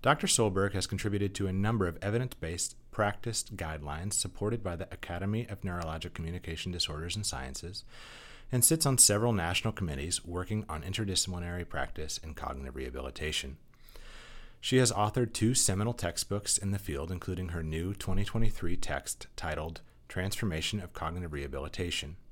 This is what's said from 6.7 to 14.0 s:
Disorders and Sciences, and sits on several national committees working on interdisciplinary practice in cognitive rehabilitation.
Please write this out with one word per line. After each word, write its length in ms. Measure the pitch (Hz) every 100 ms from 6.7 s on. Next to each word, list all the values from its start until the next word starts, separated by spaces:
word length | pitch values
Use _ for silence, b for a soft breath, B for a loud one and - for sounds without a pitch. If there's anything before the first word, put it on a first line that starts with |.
Disorders 440 | 87 - 76 85 87
and 100 | 104
Sciences, 580 | - - - 85 95 - B B B B B B
and 140 | 127
sits 220 | 120 160 147
on 100 | 127
several 380 | - 104 117
national 400 | 107 82 87 113
committees 500 | - 90 69 76 90
working 400 | - 87 - 107 104
on 120 | 78
interdisciplinary 880 | 82 98 104 90 - 90 87 87 85
practice 480 | - 67 - 78 -
in 160 | 78
cognitive 440 | 71 - 67 65 67
rehabilitation. 800 | 65 64 65 - 76 78 69 67 - B B B